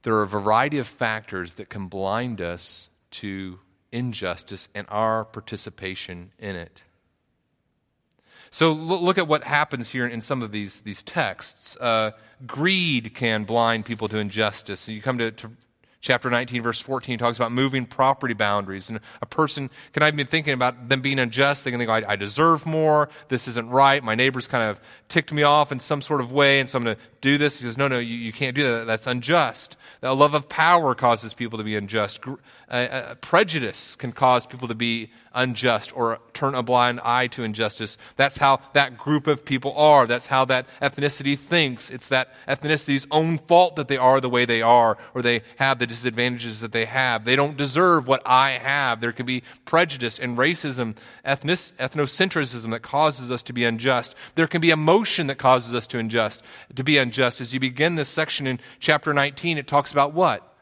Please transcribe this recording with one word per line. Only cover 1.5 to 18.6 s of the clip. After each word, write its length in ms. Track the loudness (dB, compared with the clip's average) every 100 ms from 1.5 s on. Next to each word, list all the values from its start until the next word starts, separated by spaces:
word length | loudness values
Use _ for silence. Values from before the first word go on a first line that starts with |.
that 160 | -12 -14
can 180 | -12 -10
blind 540 | -6 -4 -4 -4 -8
us 480 | -8 -8 -14 -18 -20 _ _
to 480 | -14 -10 -10 -12 -14 _ _ _
injustice 760 | -8 -8 -6 -8 -8 -12 -16 -14 -14
and 100 | -8
our 340 | -2 0 0
participation 1080 | -4 -14 -12 -12 -12 -12 -10 -10 -12 -16 -16 _
in 200 | -12 -10
it. 240 | -12 _ _ _ _ _ _ _ _ _ _ _ _ _ _ _ _ _ -20
So 200 | 2 2
loo-, 260 | 2 -2 0
look 220 | 2 2
at 80 | 2
what 160 | 0
happens 480 | 2 0 0 -4 -8
here 160 | -6 -6
in 140 | -6
some 200 | -6 -6
of 100 | -4
these, 300 | -8 -10 -12
these 220 | -14 -14
texts. 720 | -8 -4 -4 -4 -14 -16 -18 -6
Uh, 340 | 0 0 0 -6 _ _ -14
greed 680 | -2 0 2 0 -2 -4
can 300 | -4 -2 -2
blind 420 | 0 0 2 0 -4
people 240 | -6 -4
to 80 | -4
injustice. 720 | -4 -2 -2 -2 -12 -12 -12
And 80 | -8
you 80 |
come 160 | -6 -2
to, 100 | -4
to 200 | -6 -18 -20 _ _ _ _
chapter 300 | -2 0 2
nineteen, 320 | -2 -2 -4
verse 160 | -4 -6
fourteen, 400 | -6 -8 -6 -2
talks 180 | -2 0
about 140 | -2
moving 340 | 0 0 -2 -6
property 480 | 2 2 2 -2
boundaries. 560 | -2 0 0